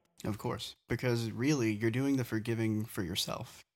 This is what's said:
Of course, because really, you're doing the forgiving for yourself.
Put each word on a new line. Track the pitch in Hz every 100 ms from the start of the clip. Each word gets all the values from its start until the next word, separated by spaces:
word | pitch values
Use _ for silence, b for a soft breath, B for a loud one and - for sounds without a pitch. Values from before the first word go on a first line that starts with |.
| _ -
Of | - 101
course, | 123 123 - - -
because | 120 127 120 113
really, | 107 135 147 113
you're | 104 117
doing | 120 139 139
the |
forgiving | 120 113 110 113 113 107 110
for | -
yourself. | 90 95 - - 117 - -